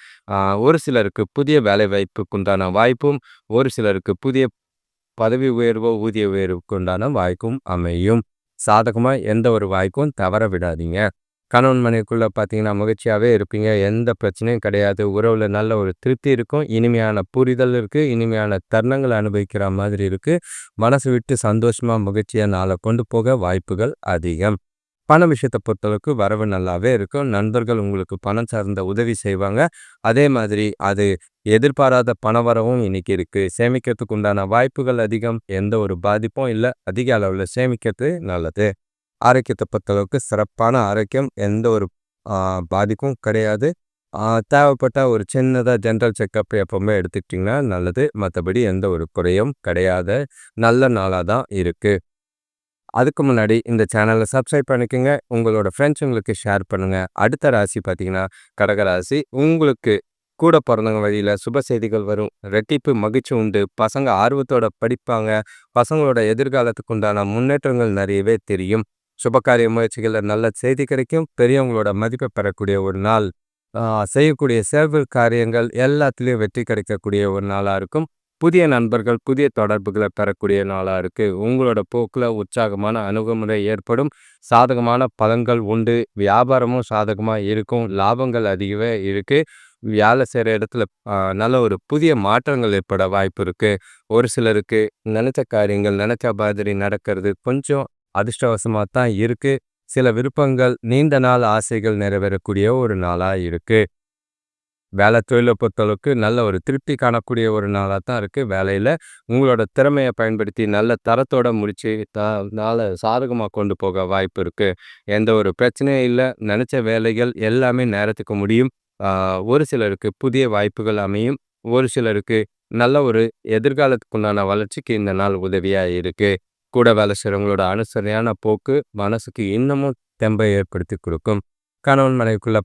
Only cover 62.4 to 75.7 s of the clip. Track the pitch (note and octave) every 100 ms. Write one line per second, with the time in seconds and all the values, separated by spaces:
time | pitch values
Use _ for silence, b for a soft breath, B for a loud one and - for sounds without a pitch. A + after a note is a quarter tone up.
62.4 | G2+ G2+ A2 D3 - A#2+ G#2+ A#2+ - B2
63.4 | A2 G2+ G2 - G#2+ C#3 C3+ G2 A2 C#3
64.4 | C3+ C3 A2+ - A#2 B2 - A#2 A2 G#2+
65.4 | G#2+ B B - A#2+ D#3 D3 A#2+ G#2+ A2
66.4 | C3+ C3 A#2+ G#2+ - A2 G#2 G#2 G2+ G#2+
67.4 | B2+ C#3+ C#3 B2 A2+ G2 G2 G2 G2 A2+
68.4 | - G2 F#2 A2 G#2+ _ _ _ B2 A#2+
69.4 | B2 A#2+ A2+ A2+ A2+ - A2 A2 G2+ G#2
70.4 | A2+ G#2 B2 C3 C#3 C3+ C3 D#3+ D#3+ -
71.4 | A#2+ C3+ C3 A2+ G#2 G2 A2 B2 C3 -
72.4 | G2+ F#2+ G2+ G2 G2 F#2+ G2+ A2 G2+ -
73.4 | _ _ _ A2 A2+ A2 G#2 - D3+ D3
74.4 | C#3+ A#2 G#2 D3 D#3 D3+ C3+ B2+ A#2 A#2
75.4 | A2+ A#2 A#2